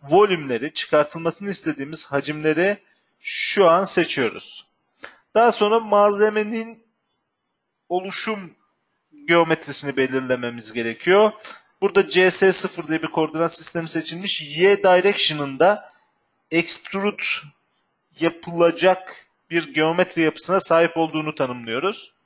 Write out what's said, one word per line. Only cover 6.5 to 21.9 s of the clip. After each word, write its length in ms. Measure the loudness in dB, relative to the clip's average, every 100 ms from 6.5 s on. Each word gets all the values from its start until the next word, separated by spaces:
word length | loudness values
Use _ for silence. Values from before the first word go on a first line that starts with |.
| -6 -10 -14 _ _ _ _ _ _ _ _ _ _ _
oluşum 640 | -6 -6 -6 -6 -6 -10 _ _ _ _ _ _ _ 0
geometrisini 720 | 2 2 0 -4 -6 -4 -2
belirlememiz 760 | -2 -2 -2 -4 -4 -8 -10
gerekiyor. 580 | -6 -6 -4 2 4 4 0 -18 -20 _ _
Burada 280 | 0 2 2
C 220 | 4 4
S 200 | 4 4
sıfır 360 | 2 -2 -8 -6
diye 160 | -4
bir 40 | -4
koordinat 460 | -2 -2 0 -2
sistemi 360 | -2 -4 -6 -6
seçilmiş. 520 | -6 -6 -8 -6 -6
Y 420 | -8 2 4 4
direction'ında 1080 | 4 4 4 2 0 -2 -6 2 2 2 -4 _ _ _ _ _ _
extrude 720 | -2 -2 -6 -6 -4 -4 -4 -6 -6 -10 _ _ _ _ _ _ _
yapılacak 1040 | -4 -4 -12 0 2 4 2 2 -4 -20 _ _ _
bir 240 | -6 -4
geometri 480 | -2 0 0 -2 0
yapısına 380 | -2 -2 -2 -2
sahip 380 | 2 2 2 0
olduğunu 380 | -2 -2 -6 -4
tanımlıyoruz. 760 | -6 -6 -6 -4 -4